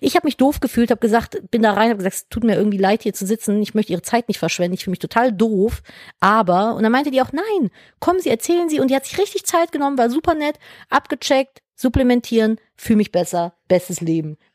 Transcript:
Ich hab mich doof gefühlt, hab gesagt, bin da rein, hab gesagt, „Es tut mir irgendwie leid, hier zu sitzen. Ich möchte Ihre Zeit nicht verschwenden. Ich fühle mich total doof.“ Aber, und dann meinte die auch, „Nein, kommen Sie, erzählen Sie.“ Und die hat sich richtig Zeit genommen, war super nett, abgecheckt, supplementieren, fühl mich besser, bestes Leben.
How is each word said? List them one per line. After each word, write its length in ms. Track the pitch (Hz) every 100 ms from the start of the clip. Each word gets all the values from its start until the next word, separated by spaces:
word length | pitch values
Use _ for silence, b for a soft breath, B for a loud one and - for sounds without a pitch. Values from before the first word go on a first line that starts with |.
Ich 160 | 285 349
hab 80 |
mich 140 | 302 -
doof 220 | 262 294
gefühlt, 300 | 262 - 233
hab 120 | 226
gesagt, 400 | 233 226 226 - 190
bin 100 | 240
da 140 | 220
rein, 160 | 196 226
hab 80 | 208
gesagt, 160 | 190
„Es 140 | - -
tut 140 | -
mir 120 | 220 190
irgendwie 220 | 208 202
leid, 240 | 190 220
hier 100 | 220
zu 140 | - 190
sitzen. 340 | 220 - 208
Ich 140 | 208
möchte 180 | 208 214
Ihre 80 | 170
Zeit 280 | - 233 -
nicht 100 | 202
verschwenden. 340 | 165 - 175
Ich 120 | 185
fühle 80 | -
mich 80 | 180
total 320 | - 226 254
doof.“ 480 | 190 226 202 214 - B B B B
Aber, 580 | 190 220 180 180 214 226
und 60 |
dann 100 | 220
meinte 180 | 254 294
die 100 | 262
auch, 120 | 254
„Nein, 360 | 277 427 403 220 b b b
kommen 200 | - 370
Sie, 100 | -
erzählen 400 | 226 - 349 339
Sie.“ 100 | 302
Und 80 | 262
die 60 | 269
hat 80 |
sich 140 | 269 -
richtig 260 | 415 392
Zeit 260 | - 339 339
genommen, 280 | 294 277 269
war 100 | 233
super 240 | 269 349
nett, 240 | 311 294 294 B B B
abgecheckt, 720 | 277 - 247 - 269 269 _ _ -
supplementieren, 800 | 254 269 247 247 - 226 220 220 _
fühl 220 | _ - 214
mich 160 | 208
besser, 400 | 180 165 175 170 _ -
bestes 320 | 180 180 175
Leben. 380 | 165 160 151 151 _